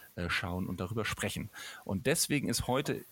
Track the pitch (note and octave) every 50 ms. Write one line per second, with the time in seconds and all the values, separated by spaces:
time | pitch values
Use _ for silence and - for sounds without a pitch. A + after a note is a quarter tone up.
0 | - - - F2 F2 E2+ - - - F2 F2+ F#2 F#2 - F#2 F2 A2 - A2 A2+
1 | G2+ - - - A2+ G2 - - - - - - - - - - - - G2+ F#2
2 | - C3 E3 - - - D3 C#3 A2 - A#2+ - - - B2 C#3+ D3 - A#2+ G#2+
3 | - -